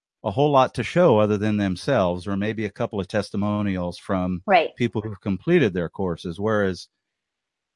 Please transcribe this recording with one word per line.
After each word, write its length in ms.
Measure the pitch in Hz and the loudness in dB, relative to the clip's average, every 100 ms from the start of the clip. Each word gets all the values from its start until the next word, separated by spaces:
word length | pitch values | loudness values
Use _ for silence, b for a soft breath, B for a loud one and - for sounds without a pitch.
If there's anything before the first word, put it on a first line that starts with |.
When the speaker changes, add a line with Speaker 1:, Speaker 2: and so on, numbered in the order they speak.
| _ _ | _ _
Speaker 1:
a 80 | 113 | -4
whole 200 | 101 147 | 2 4
lot 240 | 139 127 | 6 4
to 100 | - | 0
show 340 | 113 170 180 107 | -2 2 4 6
other 200 | 107 104 | 4 2
than 180 | 107 104 | 0 0
themselves, 680 | 98 90 - 127 92 90 92 | 0 -2 0 0 2 -2 -4
or 80 | 98 | -4
maybe 300 | 107 107 104 | -4 -4 -8
a 40 | |
couple 300 | - 117 104 | -6 -6 -4
of 80 | 90 | -4
testimonials 880 | 107 98 107 104 104 104 92 90 85 | -4 -4 -4 -2 -2 -2 -2 -4 -8
from 440 | - 95 90 90 - | -4 -2 -2 -4 2
Speaker 2:
Right. 300 | 180 151 - | 2 2 -2
Speaker 1:
people 240 | 117 113 | -2 -2
who've 200 | 110 101 | -6 -8
completed 520 | 107 92 - 175 117 | -6 -4 0 2 2
their 160 | 90 82 | 0 -6
courses. 500 | - 92 82 92 85 | -4 -6 -4 -8 -4
Whereas 500 | 104 107 98 90 - _ _ _ _ _ _ _ _ | -2 0 0 -2 -12 _ _ _ _ _ _ _ _